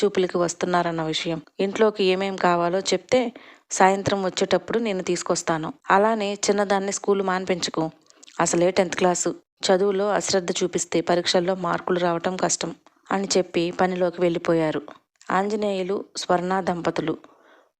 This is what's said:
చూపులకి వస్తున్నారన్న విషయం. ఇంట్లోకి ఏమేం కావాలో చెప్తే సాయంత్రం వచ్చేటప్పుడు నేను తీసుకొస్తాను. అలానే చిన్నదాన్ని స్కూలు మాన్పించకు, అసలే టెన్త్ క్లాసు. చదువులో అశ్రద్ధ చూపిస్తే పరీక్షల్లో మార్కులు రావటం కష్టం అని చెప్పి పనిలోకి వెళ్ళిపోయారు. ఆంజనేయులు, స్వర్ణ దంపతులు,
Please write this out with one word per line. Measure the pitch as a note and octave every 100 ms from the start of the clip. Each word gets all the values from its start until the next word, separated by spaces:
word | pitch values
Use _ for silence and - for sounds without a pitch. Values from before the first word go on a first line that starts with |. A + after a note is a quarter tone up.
| G#3
చూపులకి | G3+ F3+ F#3
వస్తున్నారన్న | E3+ - F3+ F3+ E3+ E3
విషయం. | D#3+ D#3+ F3 D#3+ - -
ఇంట్లోకి | G3 G3+ G#3+ G#3
ఏమేం | F#3 F#3 G3 F#3
కావాలో | F3+ F3 E3+ F#3
చెప్తే | E3 F#3 - B3+ A#3+ - - - -
సాయంత్రం | - F#3+ G3 F#3 G3+
వచ్చేటప్పుడు | F#3 - F#3+ F3+ - A3+
నేను | A#3 F#3+
తీసుకొస్తాను. | F#3 F3 - F3 - D#3+ D#3+ - -
అలానే | F#3+ G#3+ A3+ G3+
చిన్నదాన్ని | G3+ - G3+ G3+ G3 G3
స్కూలు | G3 - G3+
మాన్పించకు, | F#3+ F#3 F#3 F3+ - - D#3+ - _ _ - -
అసలే | E3 F3 F3
టెన్త్ | F#3 F3+ -
క్లాసు. | F3+ F3 E3+ - _ _
చదువులో | - F#3 G3+ F#3+ G#3
అశ్రద్ధ | F#3 - G3 F3+
చూపిస్తే | F#3 F3+ F3 - E3+
పరీక్షల్లో | D#3+ F3 F3 F#3+ F3 F#3
మార్కులు | F3 E3+ - F3+
రావటం | F3 E3+ F#3 F#3
కష్టం | E3+ - E3 F#3+ _ _ -
అని | G3 G3 F#3+
చెప్పి | F3+ F3 E3+
పనిలోకి | F3 F#3 F3+ F3+ E3+
వెళ్ళిపోయారు. | F3 E3+ E3+ E3 D#3 D3+ - - _ _ -
ఆంజనేయులు, | F#3 G3+ G#3+ G#3 G3 F3+ G3+ - -
స్వర్ణ | - F3+ F3+ F#3+
దంపతులు, | F3 E3+ E3 E3 D#3 - - _ _ _ _ _